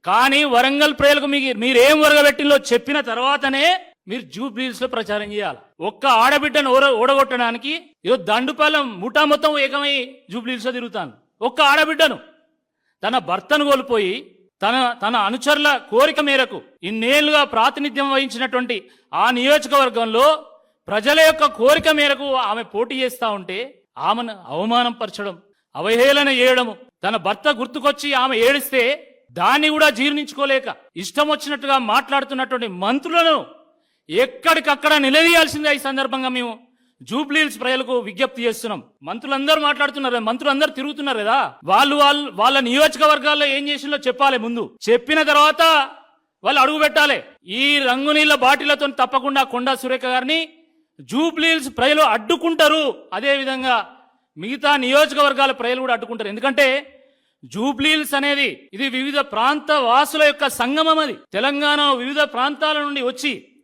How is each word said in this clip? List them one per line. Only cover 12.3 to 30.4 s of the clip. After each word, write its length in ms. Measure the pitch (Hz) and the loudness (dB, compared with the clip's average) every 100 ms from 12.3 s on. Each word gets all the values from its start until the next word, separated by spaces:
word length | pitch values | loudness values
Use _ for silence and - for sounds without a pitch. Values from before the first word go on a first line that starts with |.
| _ _ _ _ _ _ _ | _ _ _ _ _ _ _
తన 160 | 196 247 | -4 -4
భర్తను 460 | 170 185 - 294 | -2 -6 0 0
కోల్పోయి, 720 | 285 269 262 226 190 233 - _ _ _ | 2 0 0 -2 -2 -4 -10 _ _ _
తన, 340 | 202 254 247 240 202 | -2 0 -2 -2 -4
తన 100 | 233 | -2
అనుచరుల 640 | 202 247 285 294 294 254 - | -2 -2 0 2 2 0 0
కోరిక 300 | 220 302 302 | 2 2 2
మేరకు 420 | 285 269 247 190 - _ | 0 0 0 -6 -16 _
ఇన్నేళ్లుగా 640 | 180 220 233 285 294 302 | -10 -4 0 2 2 2
ప్రాతినిధ్యం 680 | 285 233 247 285 285 226 277 | 2 2 0 0 -6 -4 -2
వహించినటువంటి 800 | 269 269 226 254 254 247 220 - _ _ | -2 -2 -6 -4 -4 -4 -6 -8 _ _
ఆ 160 | 156 220 | 0 0
నియోజకవర్గంలో 1120 | 247 262 294 277 277 262 226 226 220 285 302 - _ _ _ - | 2 2 2 2 2 2 0 0 4 4 2 -6 _ _ _ -6
ప్రజల 320 | 208 226 311 | -2 2 4
యొక్క 240 | 320 311 | 4 4
కోరిక 440 | 294 - 247 311 311 | 0 2 2 4 2
మేరకు 460 | 302 285 269 277 | 2 0 0 -2
ఆమె 280 | 262 220 220 | -4 -2 -4
పోటీ 400 | 226 202 240 269 | -6 -6 -6 -4
చేస్తా 260 | 254 247 226 | -6 -4 -4
ఉంటే, 540 | 202 180 190 262 _ _ - | -4 -8 -10 -10 _ _ -6
ఆమెను 380 | 160 226 233 202 160 | -2 -2 -6 -12 -10
అవమానం 460 | 151 214 240 240 | -6 0 0 0
పరచడం, 460 | 233 214 - 202 175 _ _ _ 135 | -4 -10 -8 -10 -12 _ _ _ -8
అవహేళన 520 | 185 233 269 285 277 | -2 2 4 4 2
చేయడము, 480 | 262 254 254 240 202 - _ | 2 4 2 0 -8 -20 _
తన 120 | 185 220 | -4 -2
భర్త 320 | 175 214 302 | -4 -2 -2
గుర్తుకొచ్చి 640 | 240 247 262 277 285 285 | -2 -6 -2 -2 -2 -4
ఆమె 240 | 269 262 233 | -2 0 2
ఏడిస్తే 460 | 233 285 285 262 240 302 - _ _ | 2 2 0 0 0 -2 -10 _ _
దాన్ని 360 | 143 185 285 302 | -2 2 2 2
కూడా 220 | 302 302 | 4 2
జీర్ణించుకోలేక 720 | 226 277 294 294 - | 2 -2 -2 -6 -4